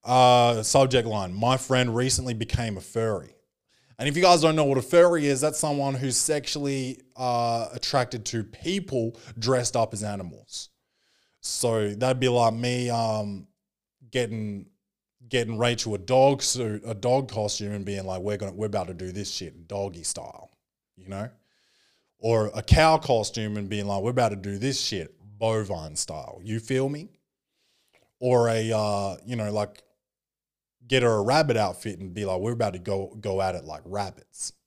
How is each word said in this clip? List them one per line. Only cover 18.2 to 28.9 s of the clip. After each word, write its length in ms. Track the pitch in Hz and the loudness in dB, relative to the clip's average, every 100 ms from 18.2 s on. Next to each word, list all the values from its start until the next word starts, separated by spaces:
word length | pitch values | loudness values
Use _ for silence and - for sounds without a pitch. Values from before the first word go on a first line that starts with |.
"We're 160 | 139 208 | -4 -4
gonna, 160 | - | -6
we're 140 | 92 107 | -6 -4
about 220 | 101 90 | -4 -6
to 60 | |
do 160 | 87 92 | -8 -10
this 200 | 92 98 | -8 -8
shit 360 | - 87 87 82 | -8 -12 -16 -10
doggy 380 | 101 101 85 | -6 -6 -8
style," 460 | 80 - - - - _ _ _ _ _ | -8 -8 -12 -18 -20 _ _ _ _ _
you 120 | 92 | -12
know? 220 | 98 113 - _ _ _ _ _ _ _ _ | -8 -8 -12 _ _ _ _ _ _ _ _
Or 320 | 113 113 107 | 2 2 2
a 80 | 107 | -4
cow 360 | - - 160 160 | 4 6 8 4
costume 580 | - 120 104 - 107 104 | 4 0 0 -4 -6 -4
and 140 | 101 | -4
being 160 | 104 101 | -4 -2
like, 160 | 101 | -2
"We're 80 | 104 | 0
about 200 | 127 117 | 2 0
to 60 | 101 | 0
do 220 | 98 101 | -6 -4
this 200 | 127 131 | -4 -2
shit 360 | - 101 78 _ 101 104 | -4 -4 -8 _ -20 -4
bovine 580 | 113 110 101 90 78 73 | 0 0 -2 -6 -8 -8
style." 440 | - 78 - - | -8 -8 -12 -14
You 180 | 98 113 | -8 -8
feel 300 | 110 131 135 | -2 -2 -2
me? 180 | 147 180 _ _ _ _ _ _ _ _ _ _ _ | -4 -12 _ _ _ _ _ _ _ _ _ _ _
Or 300 | 127 123 117 | 2 4 4
a, 220 | 113 113 | 2 0
uh, 460 | 110 107 | 0 0